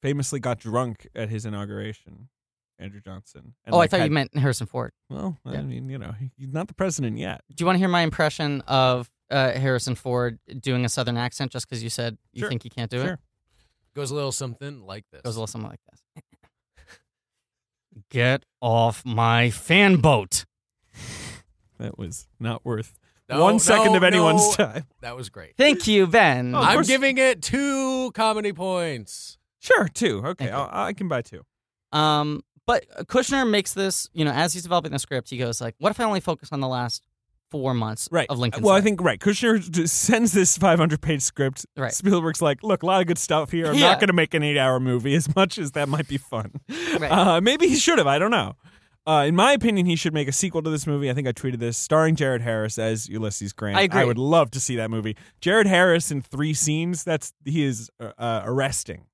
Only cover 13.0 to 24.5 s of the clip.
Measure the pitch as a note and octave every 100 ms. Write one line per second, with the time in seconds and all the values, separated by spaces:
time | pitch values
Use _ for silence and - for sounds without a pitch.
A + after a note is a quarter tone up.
13 | D#3 F3+ _ _ _ _ _ _ _ C#3+
14 | C#3 D3 C#3 - C3+ A2+ C#3+ C#3+ F#2+ G2+
15 | - C#2 A#2 A2+ A2 A2+ G#2+ - _ _
16 | _ - _ _ _ _ _ _ _ -
17 | _ _ _ _ _ _ _ _ _ -
18 | - B2+ A#2+ C#3 - _ A#2+ A2+ A#2 A2
19 | B2+ A2+ A2+ A#2 A#2+ G#2+ - F3 G3+ F3+
20 | D#3 B2 F#2+ - - _ _ _ _ -
21 | - - - - _ _ _ _ A2+ -
22 | F2+ - - _ A#2 A2+ B2 A2 G#2+ _
23 | _ _ _ C3 F3+ G#3+ G#3 G#3+ G#3+ F#3
24 | F3+ F#3 E3 D#3+ G#3